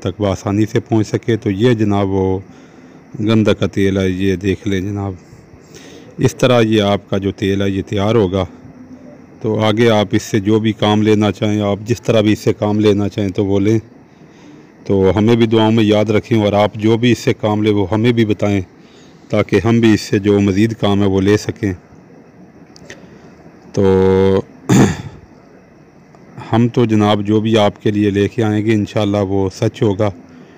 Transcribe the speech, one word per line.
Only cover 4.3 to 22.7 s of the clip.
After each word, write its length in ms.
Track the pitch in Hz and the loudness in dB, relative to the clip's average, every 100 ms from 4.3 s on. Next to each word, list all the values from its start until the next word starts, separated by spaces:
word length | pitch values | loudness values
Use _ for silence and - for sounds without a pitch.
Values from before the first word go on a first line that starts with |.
| 90 | -2
देख 300 | 98 90 104 | -2 -4 -4
लें 260 | 95 98 | -6 -6
जनाब, 260 | 101 98 90 - - - - - - - - - - | -8 -8 -10 -18 -20 -20 -20 -20 -20 -20 -20 -18 -6
इस 180 | 131 - | -6 -2
तरह 200 | 127 123 | 0 2
ये 220 | 110 110 | 2 0
आपका 380 | 101 101 - 98 | 0 -2 -4 -6
जो 140 | 98 | -4
तेल 300 | - 98 98 | -4 -4 -2
है 100 | 101 | -2
ये 100 | 98 | -4
तैयार 340 | - 101 101 117 | -6 -4 0 2
होगा। 280 | 92 95 90 - - - - - - - - - | 0 0 -4 -8 -20 -20 -20 -20 -20 -20 -20 -10
तो 140 | 110 107 | -6 -2
आगे 320 | 110 107 117 | 0 2 2
आप 260 | 107 98 | 2 0
इससे 260 | 107 - 110 | -4 -2 -4
जो 200 | 98 110 | 0 0
भी 120 | 110 | 0
काम 300 | 104 107 107 | -2 0 2
लेना 280 | 107 107 104 | 2 2 2
चाहें, 300 | - 107 104 | -2 -2 -2
आप 220 | 101 101 | -2 -4
जिस 180 | 107 117 | -4 -6
तरह 220 | - 110 | 0 2
भी 100 | 107 | 2
इससे 200 | 101 117 | 0 -2
काम 280 | - 104 107 | -2 -2 0
लेना 280 | 107 101 101 | 2 2 -2
चाहें 220 | - 98 | -4 -4
तो 140 | 95 | -2
वो 140 | 98 98 | -2 0
लें। 220 | 104 113 - - - - - - - - - - - | 0 0 -4 -20 -20 -20 -20 -20 -20 -20 -20 -14 -4
तो 240 | 98 95 | 0 2
हमें 260 | 92 107 117 | 2 2 2
भी 100 | 113 | 2
दुआओं 240 | 113 110 | 2 2
में 140 | 113 | 2
याद 260 | 104 104 107 | 2 2 2
रखें 340 | 107 - 117 | -2 0 0
और 100 | 104 | 2
आप 220 | 101 104 107 | 2 0 0
जो 220 | 110 113 | 0 2
भी 120 | 123 | 0
इससे 220 | 110 - | 0 -2
काम 300 | - 107 107 | -2 -2 0
लें 100 | 107 | 0
वो 120 | 101 | 0
हमें 280 | 92 110 120 | 0 0 0
भी 120 | 117 | 0
बताएं 400 | 107 101 104 101 90 - - - - - - | 0 0 0 -2 -4 -14 -20 -20 -20 -20 -6
ताकि 280 | 107 98 104 | -2 0 0
हम 220 | 107 117 | 2 2
भी 140 | 113 | 4
इससे 240 | 104 - 107 | 2 0 -2
जो 220 | 101 101 | 2 2
मज़ीद 340 | 101 92 113 | 2 2 0
काम 260 | 110 104 101 | 0 -2 0
है 60 | 101 | 0
वो 140 | 95 | 0
ले 160 | 98 107 | 2 0
सकें। 380 | - - 101 90 - - - - - - - - - | 0 -6 -6 -6 -12 -20 -20 -20 -20 -20 -20 -20 -20